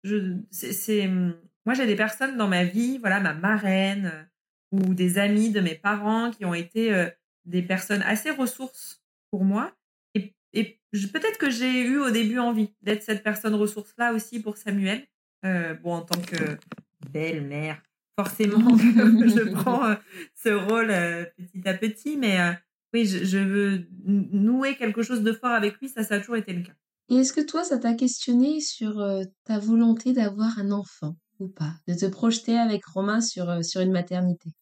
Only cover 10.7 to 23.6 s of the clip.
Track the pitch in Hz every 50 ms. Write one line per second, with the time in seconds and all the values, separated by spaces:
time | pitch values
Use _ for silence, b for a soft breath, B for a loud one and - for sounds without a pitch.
10.7 | - _ _ _ - 208 196 196 - 311 - 440 427 - 320 277 247 226 247 254
11.7 | 262 254 247 240 262 285 277 254 220 226 226 214 233 247 240 240 233 220 214 202
12.7 | _ _ - 202 214 208 - - 214 202 - 214 208 202 - 220 214 208 208 208
13.7 | - 214 202 - _ - 240 240 226 220 214 - - 233 214 214 208 - - 208
14.7 | 196 202 196 190 208 254 285 _ _ _ _ _ _ _ - 190 185 175 170 165
15.7 | 160 160 170 170 170 165 165 - 180 180 180 - - 160 156 151 147 147 _ _
16.7 | - - _ _ _ _ 143 135 139 151 160 165 160 156 143 139 143 147 156 156
17.7 | 156 - _ _ _ _ _ _ _ - 196 190 - - 220 202 208 226 233 247
18.7 | 240 220 208 240 220 226 208 220 226 - 226 233 208 233 214 185 185 - - 254
19.7 | 240 262 269 220 208 208 B B B 185 165 B B - - 226 208 202 185 202
20.7 | 220 233 226 220 202 175 175 170 170 170 175 170 _ - 180 - _ 190 180 190
21.7 | 190 185 220 220 214 - - 285 311 285 254 214 190 180 175 175 175 175 _ _
22.7 | _ _ _ _ - 233 233 196 190 180 - 190 185 196 196 190 196 202